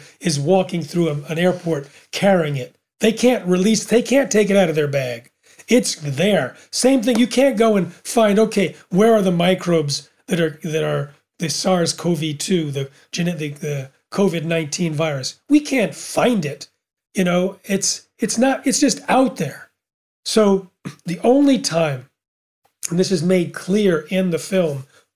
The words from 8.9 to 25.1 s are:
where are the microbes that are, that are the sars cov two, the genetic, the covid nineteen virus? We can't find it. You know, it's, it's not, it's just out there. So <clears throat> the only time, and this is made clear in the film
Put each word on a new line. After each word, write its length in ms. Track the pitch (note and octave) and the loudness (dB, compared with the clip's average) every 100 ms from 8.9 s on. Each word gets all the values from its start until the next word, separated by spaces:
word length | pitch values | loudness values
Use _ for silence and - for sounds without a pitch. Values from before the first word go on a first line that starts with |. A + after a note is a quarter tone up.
where 220 | F3+ A3 | 2 4
are 100 | A3 | 4
the 100 | F#3+ | 2
microbes 760 | F3 F3 F#3 F3+ E3 C#3+ C#3 - _ - | 2 0 0 0 0 0 -6 -10 _ -4
that 120 | E3 | -2
are, 180 | D#3+ D3 | -2 -4
that 220 | E3 D#3 | -6 -4
are 280 | D3+ D3 C#3+ - _ - | -2 -4 -6 -12 _ -8
the 120 | E3 | -6
sars 420 | - G3 F3+ E3 | -4 0 0 0
cov 300 | - E3+ E3 D#3 D3 | -2 -2 -2 -2 -6
two, 320 | - F#3 D#3 | -2 -2 -2
the 200 | C3+ C3+ _ _ | -6 -8 _ _
genetic, 460 | - F3 D#3 D3+ D3 | -6 -4 -4 -8 -8
the 340 | D3+ C#3+ C3 _ _ | -8 -8 -10 _ _
covid 320 | - G3 E3 | 0 0 0
nineteen 480 | D#3 E3 D3+ - E3+ | -2 -2 -4 -4 -4
virus? 480 | D3+ D#3+ C#3 B2+ - - | -2 -2 -4 -8 -10 0
We 120 | D4 | 0
can't 340 | D4 C4+ F#3 | 2 -2 -2
find 500 | - - - G3 A3 | -6 -8 0 0 0
it. 240 | D3 - - _ _ _ _ | -4 -8 -16 _ _ _ _
You 100 | - | -2
know, 340 | F3 F3 F#3 - | 0 2 0 -4
it's, 440 | - G3 - - - _ | -4 -2 -2 -6 -10 _
it's 200 | A3 - | -4 0
not, 280 | C4 - C4+ | 0 0 -2
it's 140 | B3+ | 2
just 200 | C#4+ - - | 0 0 0
out 280 | A#3 C4 - | 2 2 0
there. 340 | D3 - - _ _ _ _ _ | -8 -8 -20 _ _ _ _ _
So 460 | - A3 G#3 F#3+ F#3+ _ - | -2 2 4 2 -2 _ -18
<clears throat> 180 | - | -14
the 160 | - F3 | -10 -2
only 340 | - C4+ C#4+ B3 | 2 4 4 2
time, 500 | - E3 D#3+ C3 - _ _ _ _ _ _ _ - | 0 -2 -2 -4 -12 _ _ _ _ _ _ _ -4
and 100 | E3+ | -2
this 120 | F#3+ | 0
is 120 | F#3 | 0
made 300 | F3 F#3 E3 | 2 2 0
clear 540 | - - G#3 G3+ E3 - | -6 -2 2 2 0 -2
in 200 | F#3 F#3 | -2 -2
the 80 | E3 | -2
film 480 | - F#3+ E3 C#3 - _ _ | -2 -2 0 -4 -10 _ _